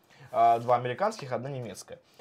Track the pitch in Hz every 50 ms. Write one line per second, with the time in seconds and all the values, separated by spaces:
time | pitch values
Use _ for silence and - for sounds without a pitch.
0 | _ _ _ - 135 - - 110 117 117 117 117 120 120 123 120 127 123 123 -
1 | 190 220 226 - 147 127 127 - 127 143 139 127 120 104 95 - - - - -
2 | _ _ _ -